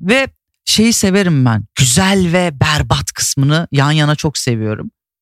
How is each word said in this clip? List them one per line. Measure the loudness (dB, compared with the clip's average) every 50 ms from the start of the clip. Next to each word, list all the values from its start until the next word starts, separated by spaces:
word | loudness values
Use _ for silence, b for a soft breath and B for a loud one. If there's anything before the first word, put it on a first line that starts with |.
ve | -2 0 0 0 0 -2 -6 _ _ _ _ _ -6
şeyi | -4 0 2 2 2 2
severim | 0 0 0 0 2 2 2 2 2 2
ben. | 2 2 0 -4 -6 -2
Güzel | 0 0 2 2 2 2 2 2 2 2 2 2
ve | 0 0 0 -2 -2
berbat | -2 0 0 -2 0 -2 -2 -2 -2 -6
kısmını | -6 -6 -4 -4 -2 0 2 2 2 0 0 -2
yan | 0 0 2 2
yana | 2 2 2 2 0
çok | 0 -2 -4 -4 -4
seviyorum. | -4 -2 -2 -2 -2 -4 -4 -6 -8 -12 _ _ _ _ _ _